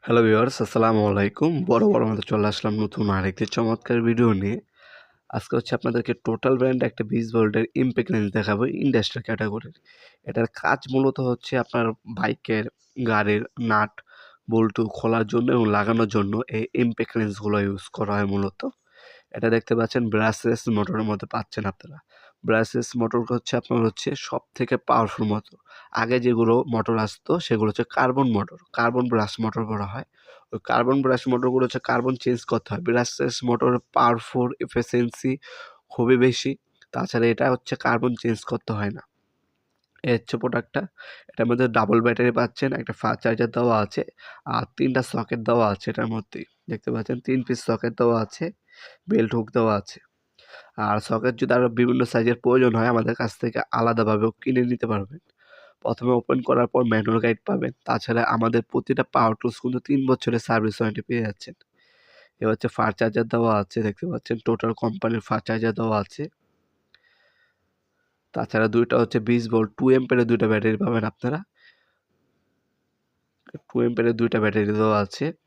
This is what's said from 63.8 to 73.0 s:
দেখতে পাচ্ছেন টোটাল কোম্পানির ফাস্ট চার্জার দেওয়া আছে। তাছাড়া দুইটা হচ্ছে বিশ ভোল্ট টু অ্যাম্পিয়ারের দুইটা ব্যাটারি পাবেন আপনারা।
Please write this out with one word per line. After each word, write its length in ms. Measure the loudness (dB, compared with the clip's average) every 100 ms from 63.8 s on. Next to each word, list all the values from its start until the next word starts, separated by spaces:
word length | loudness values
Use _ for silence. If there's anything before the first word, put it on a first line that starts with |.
| -4
দেখতে 180 | -4 -8
পাচ্ছেন 300 | -8 -6 -6
টোটাল 280 | -2 -2 -2 -2
কোম্পানির 400 | -4 -2 -4 -4 -4
ফাস্ট 180 | -6 -2
চার্জার 280 | -2 -2 -2
দেওয়া 180 | -2 -2
আছে। 220 | -2 -8 -12 _ _ _ _ _ _ _ _ _ _ _ _ _ _ _ _ _ _ _ _
তাছাড়া 320 | -8 -4 0 2
দুইটা 280 | 2 2 2
হচ্ছে 200 | 2 0 0
বিশ 160 | 0 2
ভোল্ট 200 | 0 0 0
টু 80 | 4
অ্যাম্পিয়ারের 360 | 4 4 2 4
দুইটা 180 | 2 2
ব্যাটারি 300 | 2 0 0
পাবেন 200 | 0 0
আপনারা। 340 | -2 -4 -4 -4 -8 _ _ _ _ _ _ _ _ _ _ _ _ _ _ _